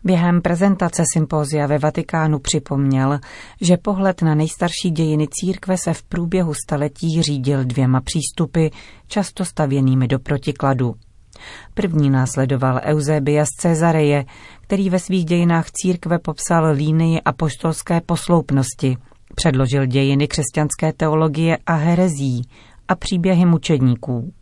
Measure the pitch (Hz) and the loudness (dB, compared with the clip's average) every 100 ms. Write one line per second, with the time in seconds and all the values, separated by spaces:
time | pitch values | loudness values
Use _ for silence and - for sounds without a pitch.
0 | 180 180 175 175 170 170 196 190 170 - | 2 2 4 2 2 2 2 2 -2 0
1 | 165 165 156 156 143 151 143 147 151 160 | 0 0 0 -2 0 -2 0 0 0 -2
2 | 160 165 156 151 - 156 - 139 139 135 | -4 -2 0 0 -2 -4 -2 0 2 2
3 | 135 143 - - - - 175 175 - 190 | 2 -2 -6 -20 -20 -4 2 2 2 0
4 | 196 180 160 151 160 - 175 - 185 160 | 0 2 0 2 -2 -2 -4 -2 -4 0
5 | 160 151 151 - 180 185 190 185 - 160 | 0 0 -2 -4 -6 -6 -4 -4 -2 -6
6 | - 175 170 185 165 147 - 147 147 - | -6 -6 -2 0 -2 -4 -4 -4 -4 -4
7 | 165 160 165 143 131 139 127 120 131 127 | -2 -2 -2 -2 0 0 -2 0 2 2
8 | 131 165 - - 160 170 156 - - - | 0 -6 -6 -4 -2 0 -2 -4 -20 -20
9 | - 208 196 - 180 - 147 139 131 131 | -6 -4 -4 -6 -8 -2 0 2 2 2
10 | 123 131 - 143 - - 139 131 123 107 | 0 -2 -2 -4 -4 -2 -2 0 -2 -4
11 | - - - - - - - - 202 156 | -18 -20 -20 -20 -20 -20 -10 -4 0 2
12 | 143 135 131 - 131 131 131 127 - 151 | 2 2 0 -2 -2 0 0 0 0 0
13 | 143 156 143 147 147 - 175 160 170 160 | 0 0 2 0 0 -2 0 2 2 4
14 | 147 147 139 - - - - 196 190 180 | 2 2 -2 -14 -20 -20 -4 -2 0 -2
15 | - 185 165 175 170 170 160 - 180 175 | 0 -2 0 2 4 2 0 -4 -2 -2
16 | 160 170 - - - 170 160 143 151 160 | -2 -2 -2 -8 0 2 4 2 2 2
17 | 165 165 - - 156 - 165 156 - 170 | 2 2 -2 -2 -4 -2 -4 -4 -2 -2
18 | - 165 - 170 135 139 131 - 131 127 | 0 -4 2 2 2 0 0 -2 -2 -2
19 | - - - - 165 131 131 139 131 131 | -10 -20 -14 -2 0 2 2 2 2 2
20 | 139 139 147 - 139 - 151 - 160 156 | 2 2 0 -2 -4 -2 -2 0 -4 0
21 | 156 156 160 147 165 160 - 165 160 170 | 0 2 2 2 0 0 0 0 2 2
22 | 185 143 139 123 123 - - - - 175 | 2 0 -2 -4 -6 -14 -20 -20 -6 -6
23 | - 180 180 175 175 165 - 147 127 120 | -2 -2 2 4 4 2 2 2 2 0
24 | - 123 139 - | -4 -6 -8 -14